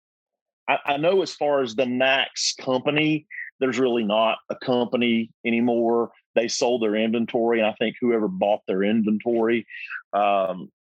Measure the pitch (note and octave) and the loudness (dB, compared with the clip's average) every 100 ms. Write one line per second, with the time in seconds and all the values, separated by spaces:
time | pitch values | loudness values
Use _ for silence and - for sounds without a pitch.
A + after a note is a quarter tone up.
0 | _ _ _ _ _ _ - C#3+ - C#3+ | _ _ _ _ _ _ -2 -2 -2 0
1 | D#3+ G3 D#3 - D3 C#3 B2+ A2 B2+ B2 | 2 2 0 -2 0 0 0 -2 -2 0
2 | C3 C3+ - - - - - C3 D3 D3 | 2 2 -2 -4 -6 -4 -2 -2 0 0
3 | D#3 D#3 - - - - C3 A#2 C3 A#2+ | 0 0 -4 -14 -16 -4 -2 2 2 2
4 | G#2+ G#2+ A2+ - - G#2+ - B2 A#2+ B2 | 2 2 2 0 -8 -8 -2 0 0 0
5 | A#2+ A2+ A2+ _ A#2 A#2 A#2+ A#2 A#2 A#2 | 2 0 -2 _ -2 0 2 2 2 0
6 | A2+ - _ - A#2 - B2 A#2+ A2 G#2+ | -2 -6 _ -2 0 -2 0 0 0 0
7 | A2+ A#2 A2+ A#2+ A#2 A#2 G#2+ A2 A2+ - | 0 0 -2 0 0 2 0 -2 -4 -2
8 | B2 A2+ G#2+ F#2 G2+ G#2 - F#2+ G2+ A2+ | 0 0 0 0 0 0 -2 0 2 2
9 | G#2+ G#2+ A#2+ A#2 A2+ A#2 - - - - | 0 0 0 0 0 -2 -4 -14 -14 -16
10 | - G2 G#2 G2+ F#2+ F2+ D#2+ _ | -6 0 2 2 0 -4 -12 _